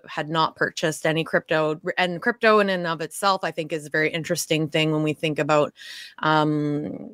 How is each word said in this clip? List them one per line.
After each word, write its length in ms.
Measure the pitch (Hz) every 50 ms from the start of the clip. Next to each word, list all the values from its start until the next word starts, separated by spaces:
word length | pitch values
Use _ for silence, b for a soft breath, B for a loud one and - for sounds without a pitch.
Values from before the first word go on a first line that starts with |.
| - -
had 220 | - - 151 147
not 260 | 160 165 160 - -
purchased 500 | - 151 - - - - 156 156 - -
any 180 | 165 156 160 160
crypto. 560 | - - 175 - - 165 156 156 151 156 156 -
R-, 100 | 180 - -
and 240 | 185 180 175 170
crypto 380 | - 240 233 - - 220 214 214
in 100 | 202 196
and 160 | 190 180 175
of 160 | 170 165 156
itself, 420 | 160 151 - - - 202 190 190 -
I 80 | 165
think, 220 | 160 - 160 147 165
is 140 | 156 147 147
a 40 |
very 200 | 143 156 156 151
interesting 580 | 156 165 156 - 175 151 - - 160 156 160 151
thing 220 | - 160 156 156
when 100 | 156 156
we 120 | 156 151 147
think 260 | - - 160 147 147
about, 340 | 156 143 151 151 147 - - B B B B B B B B B
um, 920 | - 156 156 156 151 151 151 151 147 147 147 147 151 - - - - -